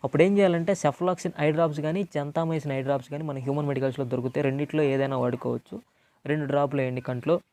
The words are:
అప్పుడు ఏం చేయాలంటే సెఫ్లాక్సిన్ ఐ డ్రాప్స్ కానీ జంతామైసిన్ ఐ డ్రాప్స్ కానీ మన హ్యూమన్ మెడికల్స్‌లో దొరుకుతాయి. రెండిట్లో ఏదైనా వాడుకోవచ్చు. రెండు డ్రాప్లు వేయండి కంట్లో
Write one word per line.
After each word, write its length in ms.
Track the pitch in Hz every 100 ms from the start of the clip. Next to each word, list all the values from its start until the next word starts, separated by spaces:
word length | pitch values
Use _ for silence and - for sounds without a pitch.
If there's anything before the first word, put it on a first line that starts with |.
అప్పుడు 180 | 135 147
ఏం 100 | 180 202
చేయాలంటే 340 | 196 170 170 190
సెఫ్లాక్సిన్ 500 | 151 135 180 185 180 -
ఐ 20 | 151
డ్రాప్స్ 260 | 151 165 151 151
కానీ 160 | 175 196 151
జంతామైసిన్ 560 | 143 151 165 160 143 135
ఐ 60 | 131
డ్రాప్స్ 200 | 139 135
కానీ 120 | 143 156
మన 80 | 135
హ్యూమన్ 240 | 127 143 147
మెడికల్స్‌లో 340 | 135 135 127 131
దొరుకుతాయి. 320 | 127 123 127 139
రెండిట్లో 340 | 135 147 156
ఏదైనా 340 | 147 135 139 135
వాడుకోవచ్చు. 580 | 123 123 127 120 - 208 - _ _ _ 139
రెండు 200 | 151 143
డ్రాప్లు 300 | 143 143 139
వేయండి 200 | 131 127
కంట్లో 340 | 123 123 120 175 -